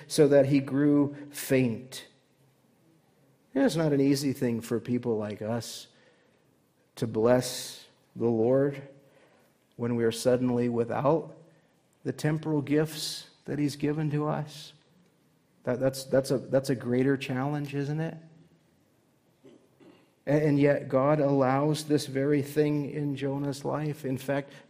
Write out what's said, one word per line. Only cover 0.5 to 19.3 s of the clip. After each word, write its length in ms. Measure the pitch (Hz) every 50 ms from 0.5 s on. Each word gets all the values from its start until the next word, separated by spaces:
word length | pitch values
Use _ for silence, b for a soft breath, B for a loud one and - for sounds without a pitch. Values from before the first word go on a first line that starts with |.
| 147 139
grew 540 | 135 131 131 135 147 147 147 143 143 143 - B B B
faint." 760 | B - - - 135 131 127 120 113 104 - - - - - - _ _ _ _ _ _ _ _ _ _ _ _ _ _ _ _ _ _ _ _ _ _ _ _ _ _ _ _ -
It's 220 | 262 277 247 147
not 160 | 165 165 156 147
an 80 | 139
easy 320 | 135 139 143 135 147 139 123
thing 300 | - 135 123 117 113 113
for 180 | - 120 113
people 380 | 107 - 117 123 120 123 113 107
like 240 | 107 104 107 95 107
us 460 | 104 117 120 110 - - - - - b b b b b b b b b b b b b _ _ _ _ _ _ _ _
to 100 | - -
bless 760 | 113 107 110 110 117 123 127 123 - - - - - - - - - _ _ _ _ -
the 120 | - 117 117
Lord 520 | 120 113 110 120 127 135 139 143 143 139 - - - - _ b b b b b b b b b b b b _ _
when 200 | - 123 120 120
we 80 | 117 117
are 80 | 113 113
suddenly 580 | - - 131 123 123 127 127 123 120 120 123
without 680 | 120 117 117 113 113 110 123 135 160 160 - - - - - b b b b b b b b _ _ _ -
the 80 | 143 127
temporal 500 | - - 151 156 156 156 156 156 151 135
gifts 640 | 127 143 151 156 151 156 - - - - - - - _ _ _
that 140 | - - 139
he's 180 | 147 143 139
given 340 | 143 - 143 147 156 156 151 139
to 160 | 147 151 151
us. 440 | 151 143 151 - - - - - - _ _ _ _ _ _ _ _ _ _ _ _ _ _ _ _ _ -
That, 140 | - 123 117
that's, 260 | 123 135 131 - -
that's 260 | - - 131 135 -
a, 80 | 143 120
that's 320 | - - 123 135 135 -
a 40 | 139
greater 440 | 113 117 120 120 127 131 139 135 127
challenge, 560 | 131 - 135 127 131 143 147 147 143 131 143
isn't 260 | 143 143 139 151 156
it? 160 | 160 165 160 - - - - - - _ _ _ _ _ _ _ _ _ _ _ _ _ _ _ _ _